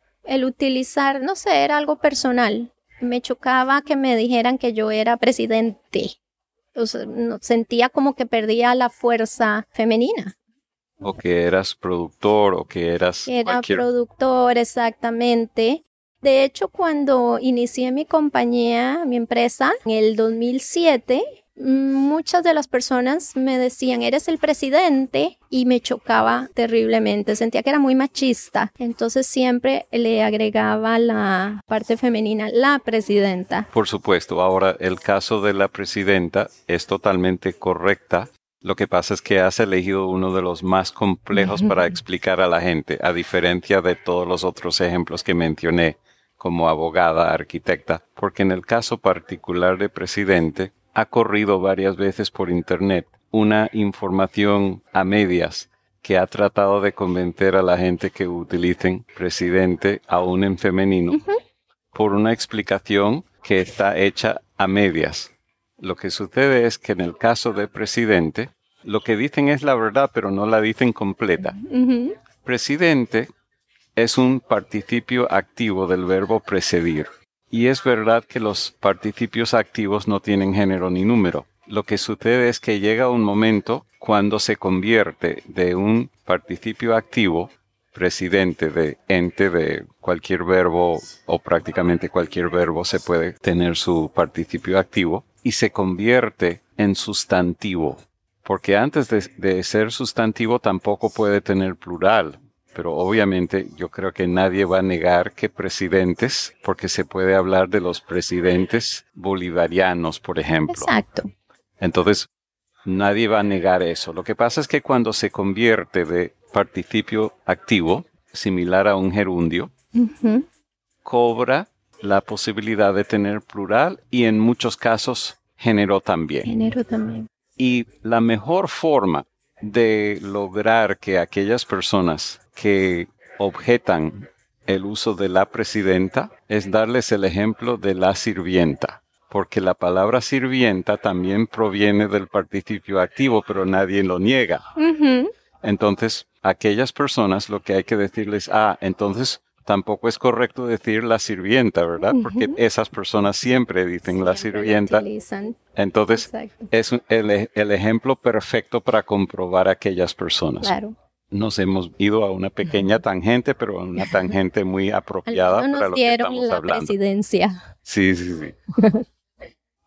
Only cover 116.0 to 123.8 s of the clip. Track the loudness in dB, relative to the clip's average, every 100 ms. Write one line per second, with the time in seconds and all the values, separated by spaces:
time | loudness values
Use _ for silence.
116 | 0 0 -2 _ _ -2 -2 -4 -4 -4
117 | -2 -2 -4 _ -4 -4 0 0 2 0
118 | -2 _ _ -8 -4 -2 2 2 4 2
119 | 0 0 0 0 0 -2 -6 _ _ 0
120 | 0 0 0 0 -2 _ _ _ _ _
121 | -4 2 2 0 0 0 -2 _ _ _
122 | 0 0 0 -8 -6 -6 -4 2 2 2
123 | 0 0 0 -4 -10 -10 -2 2